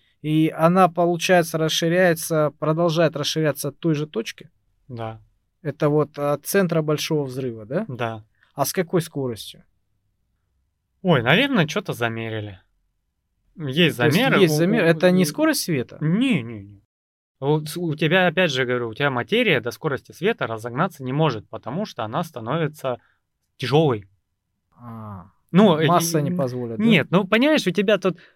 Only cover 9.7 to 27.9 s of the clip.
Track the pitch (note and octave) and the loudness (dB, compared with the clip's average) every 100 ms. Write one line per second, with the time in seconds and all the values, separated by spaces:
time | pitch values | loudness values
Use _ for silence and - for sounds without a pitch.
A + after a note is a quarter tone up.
9.7 | _ _ _ _ _ _ _ _ _ _ | _ _ _ _ _ _ _ _ _ _
10.7 | _ _ _ F#3 C#3+ A#2 F3+ C#4 A#3+ D3 | _ _ _ 2 2 4 2 2 2 0
11.7 | G#3 G3+ A#2 A#2 A2+ A2+ A2 G#2 F#2 _ | -2 -6 -4 -4 -4 -6 -6 -8 -14 _
12.7 | _ _ _ _ _ _ _ _ A#3 D3 | _ _ _ _ _ _ _ _ -12 -4
13.7 | C#3 E3 A#2 A#2+ E3 C4 G#3 F3 D3+ F3 | 2 2 4 2 4 4 4 4 4 2
14.7 | A3+ E3 D#3+ F3+ F#3 E3+ G#3+ D#4 C#4 - | 2 2 4 4 4 2 2 0 0 -2
15.7 | C#3+ A2 - D3+ G3 C4+ F3 A#2 A2 G2 | -4 -4 -4 -2 0 0 0 -4 -12 -16
16.7 | G2 _ _ _ _ _ - C3+ D#3 D3+ | -20 _ _ _ _ _ -6 -2 0 -2
17.7 | F3 F3 D3 D#3+ F#3 F3+ D#3+ F3+ B2+ B2 | -6 -6 -2 0 2 2 2 0 0 -2
18.7 | B2 A#2+ G#2 C#3+ B2 A2+ A3 A3+ C3+ A#2 | -2 -4 -2 -2 -2 -2 0 2 0 -2
19.7 | - D#3 C3 - - F#3 A#3 A#2+ A2 A#2 | -6 -6 -6 -8 -6 -4 -2 -6 -6 -8
20.7 | A#2+ F#3 - B2+ C#3 D#3 A2 - A2 A2 | -4 -4 -6 -6 -2 -2 -2 -8 -14 -10
21.7 | D3+ G#3+ - G#2+ C3+ D#3 A#2+ A2 D#3+ D3+ | -8 -8 -8 -8 -6 -8 -8 -6 -4 -4
22.7 | D3+ C3+ B2 _ _ _ _ _ - B2 | -6 -8 -8 _ _ _ _ _ -10 0
23.7 | D3 D#3 A2 G2 _ _ _ _ _ _ | 2 2 0 -8 _ _ _ _ _ _
24.7 | _ A#2+ A2+ G#2+ G2 F2 _ _ F3 G#3+ | _ -18 -16 -14 -16 -18 _ _ 4 6
25.7 | D#3 D#3+ F3 E3 D#3 C#3+ F3+ B2+ B2 A#2+ | 4 2 2 2 0 -2 -2 -4 -4 -6
26.7 | A#2 A3+ F#3 A#2+ F3 F#3+ A3 C#4+ D4 F#3+ | 0 4 4 4 0 2 2 2 2 0
27.7 | F3 G3+ | 0 2